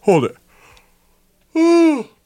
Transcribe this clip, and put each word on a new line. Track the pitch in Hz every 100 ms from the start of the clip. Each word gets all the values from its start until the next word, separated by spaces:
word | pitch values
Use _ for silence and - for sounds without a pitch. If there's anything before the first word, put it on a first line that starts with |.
Hold | - 175
it. | 120 - _ _ _ _ _ _ _ _ _ _ _
<sighs> | 320 330 339 330 285 208 _